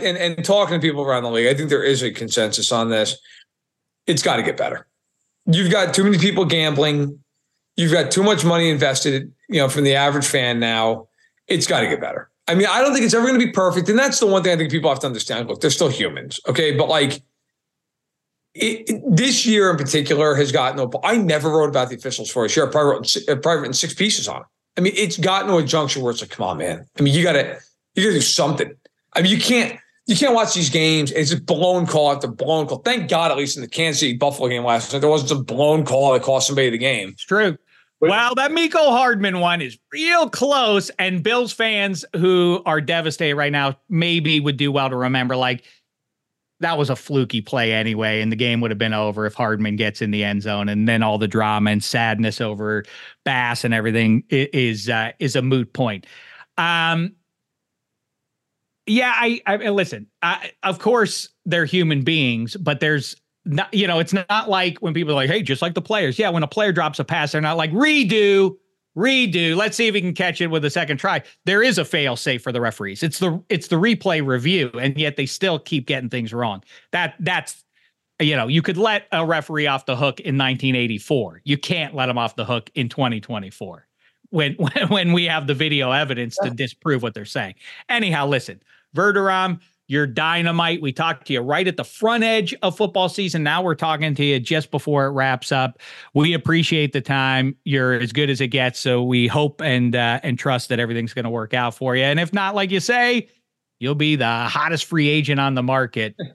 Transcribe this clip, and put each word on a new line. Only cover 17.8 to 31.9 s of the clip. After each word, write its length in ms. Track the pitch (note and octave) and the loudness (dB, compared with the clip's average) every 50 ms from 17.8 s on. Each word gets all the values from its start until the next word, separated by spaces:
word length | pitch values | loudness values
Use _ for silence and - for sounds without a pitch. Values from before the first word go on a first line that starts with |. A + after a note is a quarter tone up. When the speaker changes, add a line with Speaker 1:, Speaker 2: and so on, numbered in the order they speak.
| _ _ _ _ _ _ _ _ _ _ _ _ _ _ _ | _ _ _ _ _ _ _ _ _ _ _ _ _ _ _
Speaker 1:
it, 360 | E3 G#3 A3 A3+ - - - | -4 -2 -2 -2 -4 -6 -6
it, 120 | A3 - - | -6 -4 0
this 380 | C#4 F3 E3 B3 C4+ A#3+ - - | 2 4 4 4 2 2 2 2
year 240 | A#3+ A3 G#3 G3 F#3 | 2 4 4 4 4
in 60 | F3 | 2
particular 580 | D3 C#3+ C3+ - D3+ C#3 - E3 D3 D#3 D3+ C#3+ | 0 -2 0 0 -2 0 2 2 2 4 4 4
has 160 | C3+ D3 C3 | 2 2 2
gotten, 400 | C3 D#3 B2+ C3 C3 C#3 C3 A#2+ - - - | 2 0 0 0 0 -2 -4 -4 -4 -2 0
I 140 | F3+ A3+ | 2 2
never 320 | A#3+ G#3 E3+ D#3 D3+ C#3 D#3+ | 2 2 2 2 2 2 2
wrote 200 | D3+ D#3+ D3+ D3 | 4 4 4 4
about 200 | C#3 C3+ B2 B2 | 2 0 0 0
the 60 | B2+ | -4
officials 340 | A2 - C3+ B2 - A2 - | -8 -8 -8 -8 -6 -8 -4
for 160 | - B2+ A2+ | -2 -2 0
a 40 | G#2 | 2
year. 180 | - - B2 | 2 2 2
I 40 | - | 2
probably 200 | - D3+ D3 C#3+ | 2 4 4 4
wrote, 260 | C3 - - - - C#3 - - | 2 2 0 -2 -2 -2 0 0
I 40 | D3 | -2
probably 260 | C3+ - D#3 E3+ D3+ | 0 2 2 0 2
written 120 | A#2+ A#2+ C3 | 0 -2 -2
six 200 | - - D#3+ - | -2 -4 -4 -2
pieces 340 | - F#3 G#3+ G#3 - B2 | -2 0 0 0 -2 -4
on 140 | - - - | -6 -8 -10
it. 60 | - _ _ _ _ _ _ | -12 _ _ _ _ _ _
I 40 | - | 0
mean, 120 | F3+ G3 G3 | 0 0 2
it's 220 | F#3 G#3+ F3+ E3 | 0 -2 -2 -2
gotten 320 | - D#3+ F#3+ F#3+ G3 F#3+ G3+ | 0 0 0 2 0 0 2
to 80 | F#3 | 2
a 60 | E3+ D3+ | 2 2
juncture 380 | C3 - D#3+ D3+ C3 - C#3 | 2 0 0 0 0 -2 -2
where 100 | B2+ A#2+ | -2 -4
it's 100 | A#2 - | -4 -4
like, 100 | G#2+ F#2+ | -8 -12
"Come 140 | - - G#2 | -8 -6 -4
on, 120 | F#2 F2+ | -4 -4
man. 280 | D2 E2 F2+ E2 E2+ - _ _ - | -4 -4 -6 -6 -8 -12 _ _ 0
I 20 | |
mean, 120 | C#3+ C#3+ C#3 | 2 4 4
you 100 | E3+ E3+ | 4 2
gotta, 360 | F3 D#3 C#3 B2+ - - - - _ _ _ _ _ _ | 2 2 2 0 -2 -6 -14 -18 _ _ _ _ _ _
you 80 | - F#3 | 0 0
gotta 120 | A3 F#3 | 2 2
do 60 | D3 | 2
something." 520 | B2+ - - - D3+ D3 D#3 C3+ - - - _ _ _ _ _ _ _ - | 0 0 0 2 2 0 0 -2 -4 -6 -6 _ _ _ _ _ _ _ -2
I 80 | E3 | 0
mean, 100 | E3+ F#3 | 2 2
you 80 | G#3+ A#3+ | 2 2
can't, 400 | - - B3 A#3+ G#3+ - - - _ _ _ _ _ | 2 2 2 2 2 0 -6 -12 _ _ _ _ _
you 80 | - G#3+ | -2 0
can't 180 | E3 D4 C4+ A#3+ | 2 4 4 4
watch 200 | A3+ G#3+ - - | 4 2 2 0
these 140 | F3+ E3 C3+ | 0 0 0
games. 420 | B2+ E3 D#3 D#3+ D#3+ D#3 D3 C3 | 2 2 2 4 2 2 0 0
It's 200 | - D#3+ D3+ C#3 | 0 0 0 0
a 80 | E3+ C#3 | 0 -2
blown 460 | - - E3+ D3 F3 F3+ F3+ F3+ E3+ | 0 -2 0 2 4 2 2 2 0
call 260 | E3+ | 0